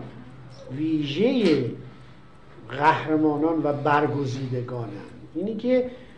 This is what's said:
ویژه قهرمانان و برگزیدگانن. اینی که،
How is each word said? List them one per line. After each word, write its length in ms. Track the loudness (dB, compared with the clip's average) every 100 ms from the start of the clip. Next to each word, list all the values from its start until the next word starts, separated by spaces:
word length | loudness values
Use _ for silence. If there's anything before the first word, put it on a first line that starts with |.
| -12 -16 -18 -18 -18 -18 -12 -4
ویژه 920 | -2 0 0 2 2 4 4 4 2 -6 -12 -18 -20 -20 -20 -20 -20 -18 -12
قهرمانان 920 | 2 4 4 2 2 4 4 2 2
و 80 | 2
برگزیدگانن. 1400 | 2 4 4 4 0 -2 -4 -4 -4 -4 -6 -8 -10 -14 -16 -10
اینی 220 | -4 -4 -2
که، 340 | 2 2 2 -6 -16